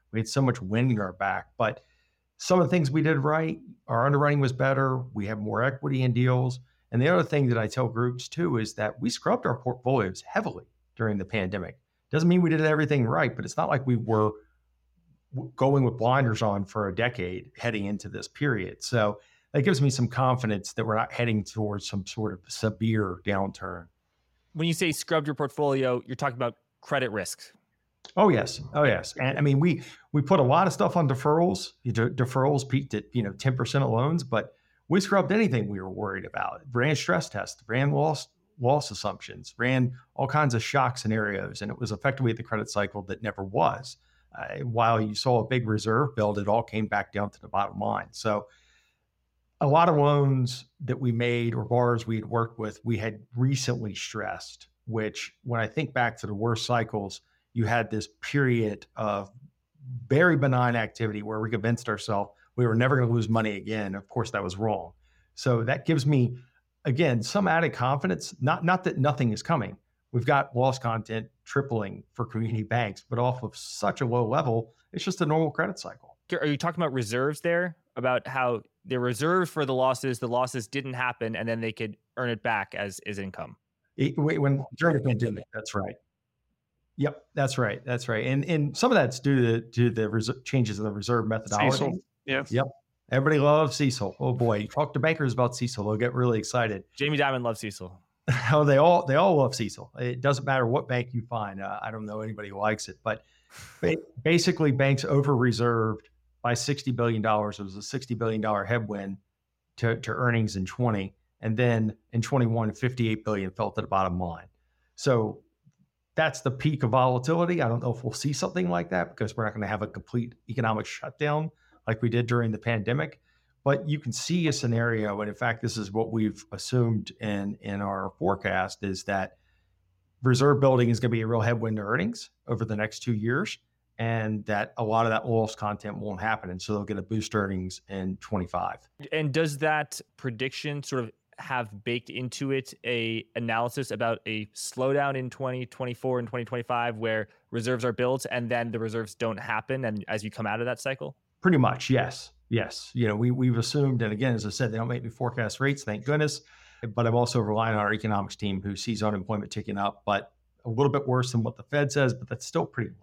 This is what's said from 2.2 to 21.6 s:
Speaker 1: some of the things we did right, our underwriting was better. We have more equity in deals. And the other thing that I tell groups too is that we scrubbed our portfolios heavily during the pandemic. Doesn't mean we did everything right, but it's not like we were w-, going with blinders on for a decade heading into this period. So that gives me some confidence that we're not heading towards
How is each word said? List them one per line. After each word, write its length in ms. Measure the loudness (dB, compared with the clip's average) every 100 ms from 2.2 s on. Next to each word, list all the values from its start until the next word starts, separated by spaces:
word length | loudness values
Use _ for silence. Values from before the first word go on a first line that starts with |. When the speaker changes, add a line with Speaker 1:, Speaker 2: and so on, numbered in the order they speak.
| _ _
Speaker 1:
some 220 | 2 4
of 60 | 6
the 40 |
things 200 | 4 2
we 120 | 2
did 160 | 2 2
right, 420 | 2 0 0 -4 -12 -20 -2
our 200 | 2 4
underwriting 340 | 4 4 4
was 120 | 2
better. 460 | 2 2 2 2 0 -4
We 140 | -6 -4
have 120 | -4
more 240 | -2 0
equity 400 | 0 0 -2 2
in 100 | 2
deals. 460 | 4 4 4 2 -4 -12 _ _
And 100 | 2
the 80 | 4
other 140 | 4
thing 260 | 2 2 4
that 80 | 2
I 100 | 0
tell 180 | 0 -2
groups 400 | 0 -2 -2 -8
too 300 | -4 0 0
is 180 | -2
that 260 | -2 -4 -2
we 100 | -4
scrubbed 360 | -2 0 0 0
our 120 | -2
portfolios 640 | -2 -4 0 2 2 -2 -6
heavily 380 | -4 -4 -6 -14 _ _ -4
during 220 | -2 0
the 60 |
pandemic. 540 | -2 -2 -2 -4 -8 -12 _ _ _
Doesn't 180 | 2 4
mean 140 | 6
we 80 | 6
did 100 | 4
everything 460 | 4 4 4 2 2
right, 280 | 2 0
but 120 | -2 -6
it's 100 | -2
not 140 | 0
like 160 | 0 2
we 100 | 0
were 360 | 2 4 4 0 -12 _ _ _ _ _ _ _ _
w-, 160 | -10 -10 0
going 260 | 4 4
with 140 | 2 2
blinders 460 | 2 4 2 2
on 240 | 0 0 -2
for 220 | -4 -2
a 60 |
decade 560 | 0 -2 -2 -6 -8 -12 -6
heading 300 | -4 -4 -4
into 240 | -6 -8
this 180 | -12 -12
period. 540 | -4 -2 0 -4 -8
So 340 | -2 2 2 0 -10 _ _
that 80 | 2
gives 180 | 4 4
me 80 | 4
some 200 | 4 0
confidence 640 | 2 2 2 0 -2 -4
that 100 | -4
we're 120 | 0 0
not 140 | 0
heading 320 | -2 0 0
towards 460 | -2 -4